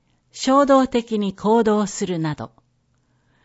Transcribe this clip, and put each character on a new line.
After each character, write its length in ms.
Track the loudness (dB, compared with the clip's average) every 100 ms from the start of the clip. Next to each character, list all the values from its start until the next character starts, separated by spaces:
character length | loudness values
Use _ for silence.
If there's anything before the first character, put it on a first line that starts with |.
| _ _ _
衝 340 | -6 0 2 4
動 200 | 4 2
的 320 | -2 -4 -4
に 160 | -6
行 300 | -4 0 2
動 220 | 2 0 -2
す 200 | -6 -6
る 120 | -4
な 160 | -6
ど。 180 | -8 -12 _ _ _ _ _ _ _ _ _